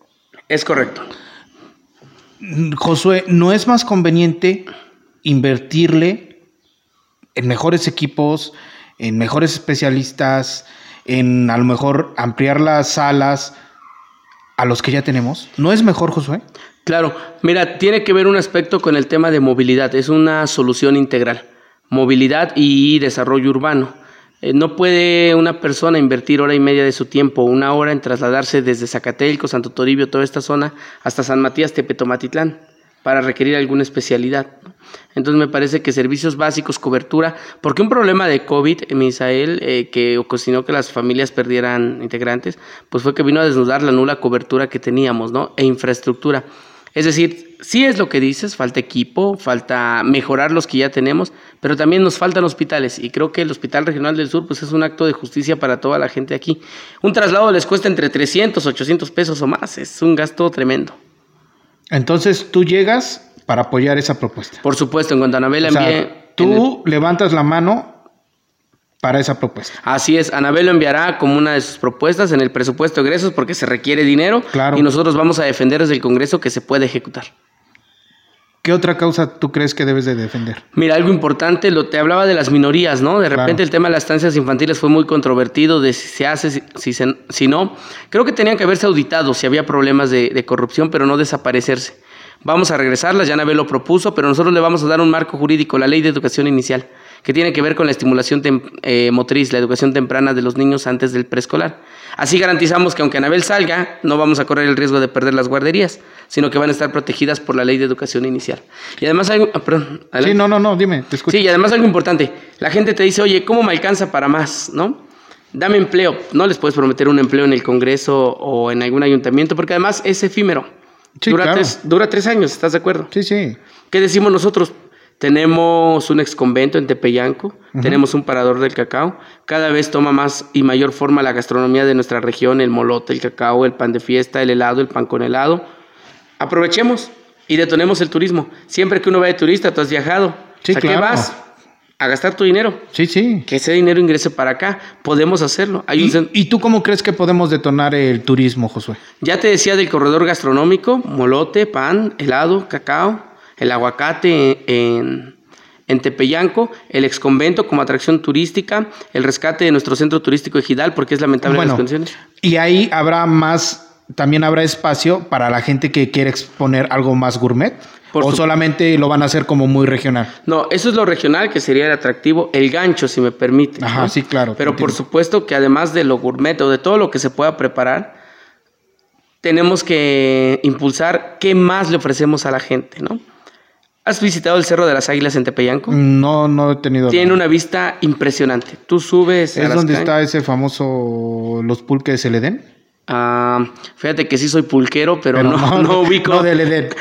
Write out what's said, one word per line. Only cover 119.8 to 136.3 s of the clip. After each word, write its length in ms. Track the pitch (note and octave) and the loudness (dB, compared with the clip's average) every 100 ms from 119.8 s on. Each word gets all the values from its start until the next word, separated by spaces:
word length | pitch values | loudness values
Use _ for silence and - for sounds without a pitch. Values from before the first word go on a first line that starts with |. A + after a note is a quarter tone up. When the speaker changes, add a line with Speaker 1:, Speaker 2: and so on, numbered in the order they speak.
| G3 G3+ G3 | -2 -2 -2
Speaker 1:
es 180 | F#3+ | -2
efímero. 420 | G3 G#3 G3+ D3+ - - _ _ _ - | -2 0 0 -2 -6 -16 _ _ _ -4
Speaker 2:
Sí, 100 | - | 0
Speaker 1:
Dura 140 | E3 | 2
Speaker 2:
claro. 140 | G3+ F#3+ | 2 2
Speaker 1:
tres, 220 | D#3+ - | 0 -4
dura 260 | - F3 G#3+ | 0 2 2
tres 160 | G3+ G3+ | 0 0
años, 280 | A3 D3+ | 0 0
¿estás 180 | - E3 | -2 -2
de 60 | D#3+ | 0
acuerdo? 280 | F#3 E3 D#3 | -2 -4 -4
Speaker 2:
Sí, 100 | G3+ | -4
sí. 360 | F#3+ G3+ D3+ A2 - - _ | -2 -2 -2 -8 -18 -20 _
Speaker 1:
¿Qué 100 | F#3 | 0
decimos 320 | F#3+ F#3+ G#3 | 2 4 4
nosotros? 400 | F#3 G3 G3+ E3+ - - _ _ _ | 2 2 2 0 -4 -20 _ _ _
Tenemos 920 | C#3+ D3+ D#3+ E3 E3 E3 E3 D#3 D#3 | 0 2 4 4 2 4 2 2 2
un 120 | D3+ | 0
ex 160 | D3 - | 0 0
convento 400 | B2+ B2+ C3 E3 | 0 2 2 0
en 100 | C3+ | -2
Tepeyanco, 600 | B2+ B2 A#2+ B2+ C3+ G3+ - _ | 0 0 0 -2 -4 -10 -12 _
Speaker 2:
Ujú. 100 | C3+ | -4
Speaker 1:
tenemos 300 | B2+ C#3 C#3 | 0 2 2
un 100 | C#3+ | 0
parador 380 | C#3+ B2+ B2 B2+ | -2 0 0 0
del 120 | C3+ | -2
cacao, 460 | C3+ A#2+ C3+ E3+ F#3 - - - | -2 -4 -4 -4 -6 -18 -20 -6
cada 220 | D#3 D#3 | -2 0
vez 200 | D3 D3+ | 0 0
toma 220 | D3+ D3 | 0 0
más 320 | C#3 C#3+ C#3 - | 2 0 -4 -4
y 100 | C#3+ | 0
mayor 300 | C3+ C3 C#3 | 2 2 0
forma 280 | C3+ C#3+ C#3+ | 0 2 2
la 120 | C3+ | 2
gastronomía 500 | A#2+ - B2 B2+ C3+ | -2 -2 0 2 2
de 120 | C#3 C3 | 2 2
nuestra 260 | B2 A#2 | 0 -4
región, 400 | A#2+ - B2+ C3 | -4 0 0 2
el 80 | B2 | 0
molote, 420 | A#2 A#2+ A#2+ - | 0 0 -2 -4
el 80 | B2+ | -6
cacao, 460 | B2 - A#2+ B2 B2+ | -6 -4 0 2 0
el 80 | |
pan 180 | B2 A#2 | 0 -2
de 80 | A#2 | -2
fiesta, 420 | A#2 B2+ B2+ C3+ | 0 -2 -2 -2
el 100 | B2+ | 0
helado, 280 | B2 B2 B2 | 2 0 0
el 80 | C3 | -2
pan 180 | C3 A#2 | -4 -4
con 160 | A#2+ | -4
helado. 440 | A#2+ B2+ C#3+ F3 - - _ _ - - _ | -2 0 0 0 -4 -20 _ _ -20 -20 _